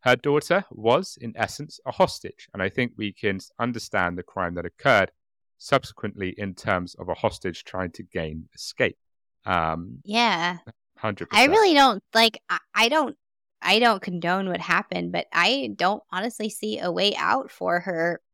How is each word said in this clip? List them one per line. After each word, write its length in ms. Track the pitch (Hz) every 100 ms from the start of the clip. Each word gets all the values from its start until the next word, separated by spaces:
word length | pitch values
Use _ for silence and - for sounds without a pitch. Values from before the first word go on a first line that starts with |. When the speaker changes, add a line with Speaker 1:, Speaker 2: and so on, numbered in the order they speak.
Speaker 1:
Her 120 | 127 123
daughter 480 | 147 147 - 175 196
was, 460 | - 107 131 196 -
in 140 | 117 110
essence, 460 | 107 - 151 - -
a 60 |
hostage, 560 | - 185 - - - -
and 100 | 101
I 60 | 95
think 240 | - 120 -
we 160 | 107
can 240 | - 107 95
s-, 160 | - _
understand 580 | 120 113 - 104 90 87
the 60 |
crime 320 | - - 90 87
that 100 | 85
occurred 460 | _ 139 113 95 _ _ _ _ _
subsequently 720 | - 139 - - 107 98 95 -
in 180 | 101 92
terms 400 | - 95 90 -
of 140 | 87
a 40 | 85
hostage 500 | 110 - 95 82 -
trying 260 | 92 90
to 120 | -
gain 440 | 90 90 82 78 80 -
escape. 420 | - - 117 - _ _ _ _ -
Um, 540 | 90 80 80 87 127 -
Speaker 2:
Yeah. 540 | 220 240 175 175 180 - - _ _
Speaker 1:
hundred 320 | 110 101 -
Speaker 2:
I 40 | 208 262
Speaker 1:
percent. 40 |
Speaker 2:
really 220 | 403 415
don't, 280 | 294 269 202 _
like, 280 | 226 233 220 _
I, 100 | 175 _
I 140 | 196 233
don't, 300 | 302 269 - _ _ _ _
I 180 | - 202
don't 220 | 240 202
condone 460 | 196 180 170 185 190
what 140 | 175
happened, 500 | 170 175 208 180 175
but 160 | 175 -
I 380 | - 175 269 254 202
don't 260 | 175 214 _
honestly 360 | 180 220 - 214
see 300 | - 214 214
a 100 | 180
way 240 | 175 202 -
out 340 | 165 247 269
for 300 | - 180 175
her 400 | 180 165 170 170 _